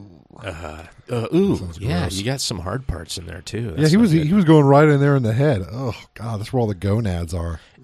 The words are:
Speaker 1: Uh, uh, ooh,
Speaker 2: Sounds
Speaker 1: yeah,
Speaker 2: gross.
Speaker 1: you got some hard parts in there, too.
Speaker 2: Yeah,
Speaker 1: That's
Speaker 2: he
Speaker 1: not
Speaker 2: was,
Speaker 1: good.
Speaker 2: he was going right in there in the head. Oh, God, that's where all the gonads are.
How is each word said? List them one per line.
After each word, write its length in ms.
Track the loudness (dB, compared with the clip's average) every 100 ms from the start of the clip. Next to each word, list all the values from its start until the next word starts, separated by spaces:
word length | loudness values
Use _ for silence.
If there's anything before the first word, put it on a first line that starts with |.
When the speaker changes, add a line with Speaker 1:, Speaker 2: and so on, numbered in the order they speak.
| -20 -20 _ -18
Speaker 1:
Uh, 400 | -14 -12 -12 -14 -18 -20 -10
uh, 180 | -8 -2
ooh, 240 | 0 0 0
Speaker 2:
Sounds 220 | -6 -8
Speaker 1:
yeah, 220 | -4 -4
Speaker 2:
gross. 160 | -4 -4
Speaker 1:
you 80 | -4
got 160 | -4
some 180 | -6 -8
hard 260 | -6 -8 -8
parts 320 | -10 -10 -12
in 80 | -12
there, 160 | -16
too. 320 | -10 -8 -6 0
Speaker 2:
Yeah, 60 |
Speaker 1:
That's 100 | 4
Speaker 2:
he 40 | 4
Speaker 1:
not 40 |
Speaker 2:
was, 120 | 4
Speaker 1:
good. 140 | 4 2
Speaker 2:
he 60 |
was 120 | 4 6
going 200 | 8 8
right 220 | 6 6
in 120 | 4
there 160 | 2 2
in 80 |
the 100 | 2
head. 320 | 0 2 0 -4
Oh, 240 | -8 -8 -10 -14
God, 260 | -14 -10 -8
that's 120 | -6
where 60 | -2
all 80 | -2
the 80 | -2
gonads 580 | -2 0 -2 -4 -4
are. 260 | -6 -6 -8 -14 _